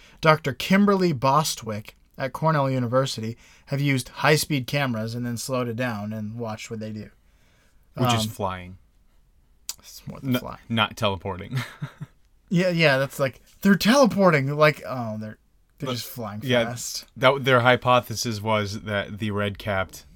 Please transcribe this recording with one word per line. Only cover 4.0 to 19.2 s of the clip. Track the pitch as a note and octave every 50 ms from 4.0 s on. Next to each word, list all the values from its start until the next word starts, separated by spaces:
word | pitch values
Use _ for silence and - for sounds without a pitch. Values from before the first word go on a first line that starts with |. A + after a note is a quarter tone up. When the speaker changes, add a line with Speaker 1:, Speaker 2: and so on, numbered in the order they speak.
| B2 -
Speaker 1:
high-speed | - - - C#3+ D#3 D3 - - D#3 C#3 A#2+
cameras | - - C#3+ C#3+ C3 A#2 G#2+ A2 A2+ A2+
and | B2 B2
then | A#2+ A#2+
slowed | A2+ - - C3 B2+ B2 A#2+
it | A2+
down | A2+ B2+ B2 A2 G#2 G#2 G#2+
and | A2 A2 G#2+ G#2 A2 A#2+
watched | A#2 A2 G#2+ A2 - -
what | A#2 G#2+
they | G#2+ A2
do. | G#2+ G#2+ G#2 G2+ _ _ _ _ _ _ _ _ _ _ _ _ _ _ _ _ -
Speaker 2:
Which | - B2 B2 A#2+
is | A2+
Speaker 1:
Um, | A2 A2
Speaker 2:
flying. | A2 - G#2 F#2+ F#2 F#2 F2+ F2+ F#2 - _ _ _ _ _ _ _ _ _ _ _ _ _ _ _ _ _ - - -
Speaker 1:
It's | - - - - -
more | C3+ - -
than | C3 C3+ B2
Speaker 2:
N-, | B2
Speaker 1:
flying. | - - - - - -
Speaker 2:
not | A#2 A2+ A2 - A2+
teleporting. | - A#2 G2+ G2 F2+ - G2 F#2 F2+ F#2+ G2+ B2 C3
<laughs> | A#2 - - - D3 - - - C#3+ - _ _ _ _ _ _ _ -
Speaker 1:
Yeah, | F#3+ E3+ F#3+ F3+
yeah, | F3 E3 E3 D3 C3+ C3
that's | C3+ C3 - -
like, | C#3 C3+ - - _ _ _ -
they're | - G3 G3+
teleporting. | - - G3 B3+ C#4+ C4+ G#3 F3 G3 G3 F3+ D#3 C#3+ C3+ C#3 D3
Like, | D3 D3+ D3+ D3 - -
oh, | G2 B2+ B2+ A#2+ A2 G#2+ G#2+
they're, | A2 G#2+ G#2+ _ _ _ _ _ _ _ _ -
they're | C#3
Speaker 2:
But, | C3+ B2
Speaker 1:
just | A#2 -
flying | - - B2 A2+ G2+ G#2 G#2+ A2+
Speaker 2:
yeah, | B2+ B2 A#2+ A#2
Speaker 1:
fast. | A#2 B2 A#2+ - - - - - _ -
Speaker 2:
that, | A2+ A#2+ C3 C#3+ C#3 B2
their | C3+ C3 B2
hypothesis | A#2 B2+ B2+ A2+ - B2 B2 B2 A#2 - A2+ G#2 - B2 A2 G2+
was | G#2 A2 A2 G#2+ G#2 G2 G#2 A2
that | - G#2+ G#2 G2+ F#2+ - G#2
the | G2